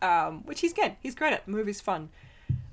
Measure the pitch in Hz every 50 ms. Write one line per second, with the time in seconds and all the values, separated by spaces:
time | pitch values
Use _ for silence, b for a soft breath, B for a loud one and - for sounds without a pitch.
0 | - 185 175 165 160 160 160 156 - - 294 - - 339 339 427 403 - 202 -
1 | - 262 247 - 302 302 226 - - 190 202 214 220 202 202 - - 208 185 160
2 | 156 - B B B B B B B B B B B B